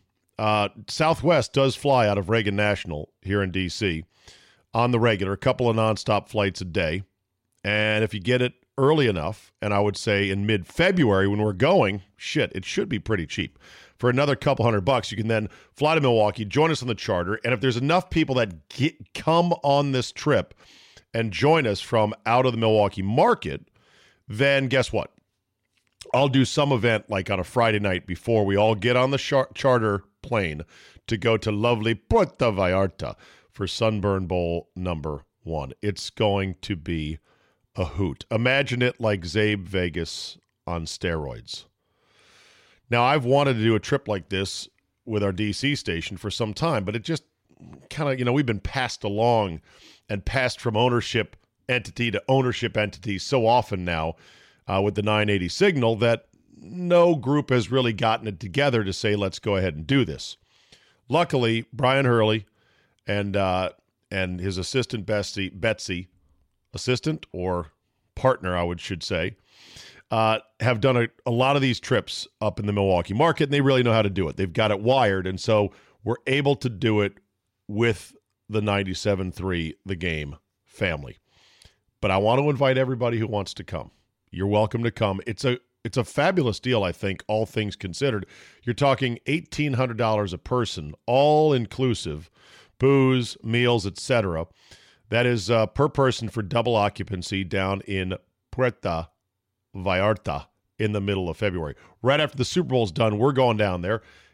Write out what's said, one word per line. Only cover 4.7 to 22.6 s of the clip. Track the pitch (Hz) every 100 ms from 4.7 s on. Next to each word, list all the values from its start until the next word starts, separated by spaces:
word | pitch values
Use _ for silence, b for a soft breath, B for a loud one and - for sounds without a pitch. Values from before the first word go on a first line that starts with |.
on | 113 120
the | 120
regular, | 117 104 98
a | 98
couple | 131 127 120
of | 110
nonstop | 110 104 - 104 -
flights | 110 98 -
a |
day. | 92 82 82 87 98 _ _ _ _ _
And | 101 107 107 107
if | 110
you | 107
get | 87 123
it | 123 - _ -
early | 135 156 123
enough, | 90 78 107 - _
and | 104
I | 101
would | 104 95
say | - 101 101
in | 98 104
mid-February | 104 85 - 180 180 123 95 98
when | 104
we're | 107
going, | 92 139 190 107 101 - _
shit, | - 156 110
it | 95
should | - - 202
be | 113
pretty | 92 104 80
cheap. | - 85 - B B B B
For | 123
another | 123 143 131
couple | 147 131
hundred | 117 107
bucks, | 92 127 -
you | 107
can | 107
then | 110 107 B B
fly | - 151 160
to |
Milwaukee, | 139 113 104 117
join | 104 139 160
us | 147
on | 123
the |
charter, | 107 - 90 87 110
and | 117
if | 123
there's | 131 120
enough | 139 180 -
people | 160 151 127
that | 110 82 _
get, | - 143 - -
come | - - 165 175 170
on | 143 139 143
this | 131 -
trip | - 151 143 - - B B B B B
and | 117 113
join | 90 143 160 120
us | 101
from | - 117 107 -
out | 110 123 131
of |
the |
Milwaukee | 113